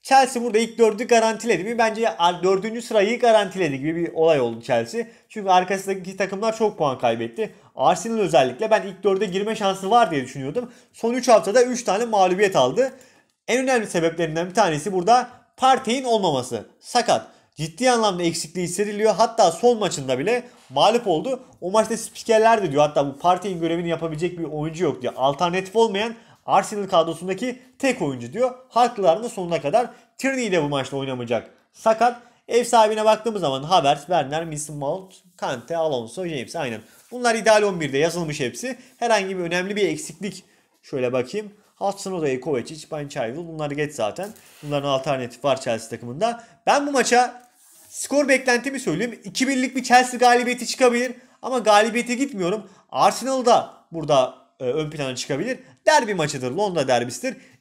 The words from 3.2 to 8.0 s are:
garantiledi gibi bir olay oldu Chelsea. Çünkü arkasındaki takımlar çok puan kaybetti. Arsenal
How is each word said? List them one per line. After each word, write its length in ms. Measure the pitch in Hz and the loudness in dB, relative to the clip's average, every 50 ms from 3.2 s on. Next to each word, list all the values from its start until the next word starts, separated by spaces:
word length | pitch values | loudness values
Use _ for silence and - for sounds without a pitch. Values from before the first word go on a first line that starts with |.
garantiledi 580 | 240 233 220 214 202 185 - 190 185 151 139 131 | 4 4 4 4 2 0 -4 -2 -2 -2 -2 -4
gibi 180 | 135 156 165 | -4 -4 -2
bir 160 | 170 170 160 | -2 -4 -4
olay 280 | - 165 160 165 160 143 | 0 2 4 4 4 4
oldu 220 | 123 117 117 113 | 2 0 -2 -8
Chelsea. 440 | 113 - 127 117 117 117 - 233 226 - - _ _ _ | -4 0 0 0 0 -2 -6 -8 -8 -8 -12 _ _ _
Çünkü 220 | - 220 196 190 | -14 -8 0 4
arkasındaki 680 | 185 185 185 185 202 190 190 196 196 196 175 185 190 | 4 4 4 2 -4 -4 -2 -6 -6 -6 -6 -12 -6
takımlar 400 | - 202 180 196 190 214 226 220 | -6 -4 -4 -4 -4 -2 -4 -2
çok 220 | 226 226 208 208 - | 0 -2 -2 0 0
puan 200 | 160 143 127 120 | -2 -2 -2 0
kaybetti. 560 | - 120 117 117 113 113 113 - 220 208 - _ _ _ _ | 0 0 0 0 -4 -8 -6 -6 -8 -8 -8 _ _ _ _
Arsenal 420 | - 127 151 185 185 | 0 2 2 2 2